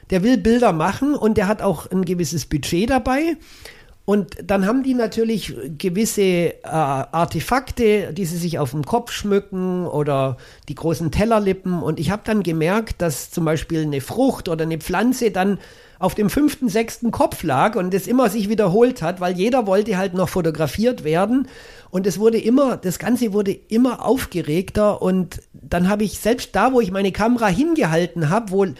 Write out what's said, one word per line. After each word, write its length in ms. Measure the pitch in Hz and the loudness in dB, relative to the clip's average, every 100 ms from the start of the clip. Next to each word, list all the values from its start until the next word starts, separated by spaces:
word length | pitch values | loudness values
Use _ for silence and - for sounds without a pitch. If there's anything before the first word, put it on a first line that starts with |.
| - | -2
der 120 | 185 | 0
will 140 | 208 254 | 2 2
Bilder 360 | 196 240 240 | 4 4 4
machen 420 | 160 170 196 277 | 2 0 0 0
und 240 | 277 214 214 | 2 2 2
der 100 | 196 | 2
hat 140 | 214 | 0
auch 280 | 196 165 - | 0 -2 -2
ein 140 | 185 | -2
gewisses 400 | 180 180 165 165 | -2 -2 -2 -4
Budget 460 | - 151 - 170 226 | -4 -4 -2 0 2
dabei. 460 | 262 233 262 330 320 - - - - - - | 0 0 0 0 -4 -8 -20 -20 -20 -20 -12
Und 320 | - 208 170 - | 0 0 0 -8
dann 260 | 170 202 190 | -2 0 2
haben 180 | 262 | 0
die 100 | 262 | 0
natürlich 640 | 247 220 226 226 220 - - 151 151 | 0 0 0 0 0 -4 -10 -10 -6
gewisse, 440 | 190 180 226 - | -4 0 0 2
äh, 320 | 190 175 170 - | 2 2 0 -2
Artefakte, 1500 | - 160 143 135 131 160 170 170 - 254 262 - 226 208 175 | -6 -2 0 -2 -2 -2 -2 -2 -2 -2 -2 0 2 2 0
die 120 | 156 | -4
sie 120 | 175 175 | -4 -4
sich 240 | 175 151 | -4 -2
auf 100 | 139 | -4
dem 140 | 151 | -4
Kopf 260 | 143 233 233 | -2 -2 -2
schmücken 760 | - 208 202 196 190 185 180 | -6 0 0 0 -4 -2 -2
oder 520 | 175 147 147 139 135 123 - - - | -2 -2 0 0 0 -4 -12 -20 -16
die 80 | 147 | -6
großen 340 | 160 156 165 | -2 -2 -2
Tellerlippen. 720 | 165 220 220 202 190 185 175 | 0 2 2 2 -2 -2 -2
Und 160 | 143 160 | -2 -2
ich 140 | 170 | -2
hab 120 | 208 | -2
dann 200 | - 220 | 0 0
gemerkt, 580 | 175 160 160 208 220 - | 0 0 2 0 -2 -2
dass 300 | 170 139 - | -2 -4 -6
zum 120 | - | -2
Beispiel 380 | 160 160 - 160 | 0 0 -2 -2
eine 180 | 151 139 | -2 -4
Frucht 480 | - - 269 - - | -4 0 0 0 -4
oder 140 | 160 | -4
eine 160 | 160 160 | -2 -4
Pflanze 540 | - 185 240 254 233 | -2 0 2 2 0
dann 260 | 185 190 196 - - - - | 0 0 -2 -6 -20 -20 -4
auf 160 | 185 | -2
dem 160 | - 208 | 0 0
fünften, 380 | - 294 - 247 | 2 2 0 -2
sechsten 420 | 214 226 - 233 | 0 -2 -4 -4
Kopf 320 | - 285 - | 0 0 0
lag 320 | 165 131 190 | 0 2 2
und 180 | 220 180 | 0 -2
das 140 | 190 190 | -2 0
immer 240 | 247 247 | 2 2
sich 180 | 214 196 | 0 -2
wiederholt 540 | 220 202 196 247 254 | 2 2 4 4 2
hat, 180 | 160 180 | -4 -2
weil 160 | 180 180 | -4 0
jeder 300 | 208 262 202 | 0 2 2
wollte 300 | 190 220 185 | 0 2 -2
halt 180 | 196 | -2
noch 140 | 180 175 | -2 -2
fotografiert 760 | 190 165 156 156 - 233 226 | 0 -2 0 -2 0 0 0
werden. 460 | 151 160 208 254 262 - - - - | -2 0 2 0 -2 -10 -20 -20 -8
Und 160 | 185 196 | -4 -2
es 140 | 175 | 2
wurde 180 | 220 226 | 2 2
immer, 380 | 220 254 269 196 | 2 4 2 0
das 240 | 185 - | -4 -4
Ganze 320 | - 247 233 | -2 0 0
wurde 180 | 202 196 | 0 -2
immer 560 | - - 220 254 226 - | -4 -2 2 2 0 0
aufgeregter. 960 | 254 - 175 147 165 190 - 208 190 | 0 0 -6 -2 -2 -2 0 0 2
Und 380 | 185 185 175 - - | 0 0 -2 -8 -16
dann 360 | - - 175 180 | -20 -6 0 2
hab 120 | 208 | 2
ich 200 | 214 - | -2 -2
selbst 340 | 208 247 - | 0 0 0
da, 180 | 190 233 | 0 2
wo 80 | 254 | 2
ich 120 | 196 | 0
meine 180 | 190 196 | 0 -2
Kamera 380 | 185 220 247 214 | 0 2 2 2
hingehalten 840 | 180 320 320 180 160 175 175 151 | 2 2 2 2 2 0 0 0
hab, 220 | 202 214 | 0 0
wo 140 | 190 190 127 | 0 0 -2